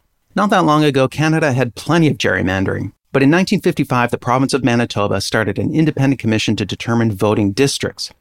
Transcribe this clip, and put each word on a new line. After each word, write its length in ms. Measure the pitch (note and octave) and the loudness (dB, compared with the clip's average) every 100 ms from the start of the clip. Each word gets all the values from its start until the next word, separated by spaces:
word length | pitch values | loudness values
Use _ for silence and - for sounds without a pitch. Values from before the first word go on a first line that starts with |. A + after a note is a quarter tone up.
| _ _ _ | _ _ _
Not 140 | - G#3 | -4 0
that 140 | - | 2
long 200 | D#3+ D3+ | 2 2
ago, 240 | D3+ C3+ C3 | 2 2 0
Canada 440 | - D#3 D#3+ D#3 | 0 0 2 0
had 220 | C3 A#2+ | 0 -2
plenty 340 | - - E3+ D#3 | -4 -2 2 2
of 100 | - | 2
gerrymandering. 760 | G#2 F#2 F#2+ F#2+ F#2+ G2 G2 - _ | 0 0 0 0 -2 -4 -6 -12 _
But 100 | C3+ | 2
in 80 | C3+ | 4
nineteen 300 | F3 F#3 F#3 | 4 2 0
fifty-five, 500 | F3+ E3 C#3 B2 A#2+ | 0 -2 -2 0 -2
the 80 | A#2 | -2
province 340 | - B2+ C3+ | -2 0 0
of 100 | C#3 | 0
Manitoba 580 | B2 A#2+ A#2 - G2+ G2+ | 0 0 0 -2 -2 -2
started 380 | - A#2 G#2 G2 | -2 -2 -2 -2
an 160 | - | -2
independent 460 | D#3 D#3 - C3+ C3 | 0 0 2 0 0
commission 340 | A#2 A2 - G#2+ | 0 -2 0 -2
to 100 | G2+ | -4
determine 460 | - - A#2 A2+ | -6 -2 0 0
voting 400 | G2 G#2+ G#2+ G2+ | 0 0 2 0
districts. 600 | G2+ C#3 - G2 - - - | 2 0 0 -6 -8 -14 -12